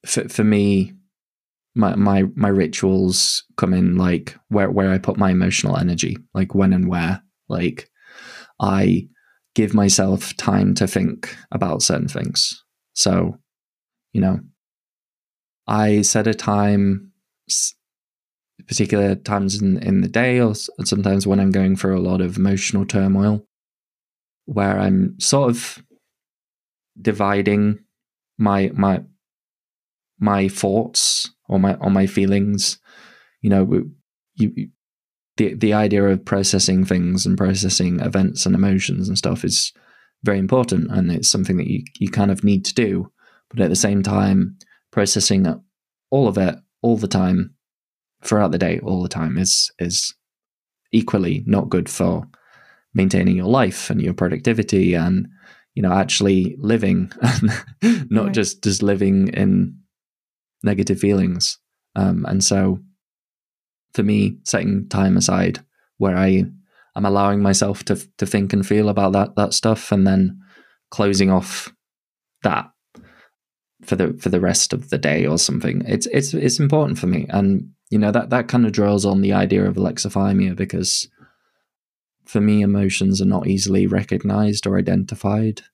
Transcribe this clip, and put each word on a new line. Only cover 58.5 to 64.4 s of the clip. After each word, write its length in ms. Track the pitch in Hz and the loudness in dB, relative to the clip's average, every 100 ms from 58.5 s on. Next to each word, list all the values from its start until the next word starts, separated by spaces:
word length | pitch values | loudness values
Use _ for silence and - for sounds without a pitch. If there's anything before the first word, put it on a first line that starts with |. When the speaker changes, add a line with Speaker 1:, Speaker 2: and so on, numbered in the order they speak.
| - | -2
Speaker 1:
just 180 | 107 98 | -4 0
living 460 | 101 98 98 98 95 | 0 2 2 2 2
in 480 | 95 98 95 95 - _ _ _ _ _ _ _ _ | 0 2 2 0 -6 _ _ _ _ _ _ _ _
negative 340 | - 98 95 95 | -4 -2 0 0
feelings. 600 | 101 101 92 87 - - _ _ _ - | 2 2 0 -2 -6 -6 _ _ _ -2
Um, 300 | 95 90 85 | 0 0 -2
and 180 | 95 | -2
so 360 | 95 98 95 92 - _ _ _ _ _ _ _ _ _ _ | 0 2 0 -2 -8 _ _ _ _ _ _ _ _ _ _
for 100 | - | -2
me, 340 | 101 104 101 95 | 0 2 0 -2